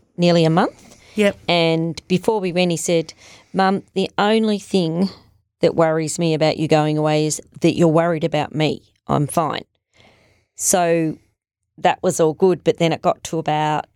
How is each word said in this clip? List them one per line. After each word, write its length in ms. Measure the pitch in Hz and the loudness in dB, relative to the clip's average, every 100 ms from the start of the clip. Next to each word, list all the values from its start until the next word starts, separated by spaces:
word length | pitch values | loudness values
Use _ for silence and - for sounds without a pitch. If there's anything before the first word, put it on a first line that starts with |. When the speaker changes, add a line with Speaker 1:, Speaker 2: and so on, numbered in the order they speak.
| _ - | _ -2
Speaker 1:
nearly 280 | 175 170 160 | 2 4 4
a 40 | |
month. 460 | 165 247 - - - - - | 2 0 -4 -20 -20 -14 0
Speaker 2:
Yep. 220 | 202 196 - | 0 0 -2
Speaker 1:
And 520 | 175 165 165 165 156 - | 0 2 0 -2 -8 -2
before 320 | 180 208 220 | -2 0 -2
we 140 | 185 | -2
went, 180 | 170 180 | -2 -2
he 60 | 165 | -2
said, 360 | - 170 160 - - - _ | 0 -2 -2 -12 -20 -20 _
"Mum, 300 | 185 190 190 - - | 0 0 0 -4 -4
the 140 | 190 - | -4 -2
only 420 | 202 220 220 208 | 0 2 0 -2
thing 500 | - 190 165 165 196 - _ _ _ _ | -2 -2 0 -2 -4 -4 _ _ _ _
that 160 | 165 - | 0 2
worries 420 | 160 160 156 - | 0 0 -4 -2
me 140 | 170 | -2
about 240 | 156 156 - | 0 0 0
you 100 | 156 | 2
going 280 | 156 151 151 | 2 2 0
away 280 | 151 151 151 | 0 0 -2
is 160 | 151 - - | -4 -12 -2
that 140 | 170 - | -2 2
you're 120 | 170 | 2
worried 340 | 160 170 165 | 2 0 -2
about 320 | 156 151 143 - | -2 -4 -4 -2
me. 260 | 151 - - _ - | -2 -2 -10 _ -4
I'm 200 | 139 143 | -2 0
fine." 380 | - 156 - - _ _ _ _ _ _ _ _ - | -2 -2 -6 -12 _ _ _ _ _ _ _ _ -8
So 640 | - 185 175 170 160 - _ _ _ _ _ - | -2 0 2 0 0 -6 _ _ _ _ _ -2
that 240 | 180 - | -2 0
was 180 | 185 160 | -2 0
all 120 | 160 | 0
good, 300 | 151 190 170 | 2 2 2
but 140 | - - | 0 0
then 160 | 165 | 0
it 80 | 151 | 0
got 200 | 180 - - | -2 -4 -6
to 120 | 165 | -6
about, 480 | 160 151 151 151 - | -4 -2 -2 -2 -6